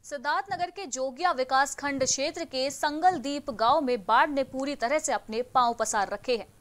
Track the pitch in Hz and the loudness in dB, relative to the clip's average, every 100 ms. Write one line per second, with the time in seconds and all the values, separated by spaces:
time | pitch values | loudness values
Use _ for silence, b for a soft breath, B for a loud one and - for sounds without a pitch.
0 | - 285 262 339 403 359 359 370 359 240 | -10 -6 -2 -2 -2 -4 -4 -6 -8 -4
1 | 262 254 359 269 254 262 277 - 277 277 | -4 0 0 0 2 2 2 -2 -4 0
2 | 254 - 285 349 330 254 277 277 302 294 | 0 0 -2 -4 -6 -2 -4 0 -2 4
3 | 359 349 254 285 277 214 226 302 262 240 | 2 2 -4 -6 -6 0 4 4 2 -2
4 | 185 226 311 277 262 262 277 285 233 302 | 4 4 4 2 -2 -4 -6 -4 0 0
5 | 311 214 - 220 247 262 240 233 220 220 | 0 -4 -4 -6 0 2 2 2 -2 0
6 | 190 208 - 233 - _ | -2 -4 -2 -4 -4 _